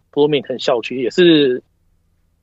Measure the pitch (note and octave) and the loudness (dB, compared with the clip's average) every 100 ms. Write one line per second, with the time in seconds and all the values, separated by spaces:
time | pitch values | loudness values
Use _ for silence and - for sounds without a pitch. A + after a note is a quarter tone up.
0 | _ - D3 D3 A2 A#2+ - B2 - B2+ | _ -2 0 0 -4 -6 -2 -2 -4 -6
1 | A#2 - F3 D#3 C#3 B2 - _ _ _ | -4 2 4 4 2 -2 -8 _ _ _
2 | _ _ _ _ | _ _ _ _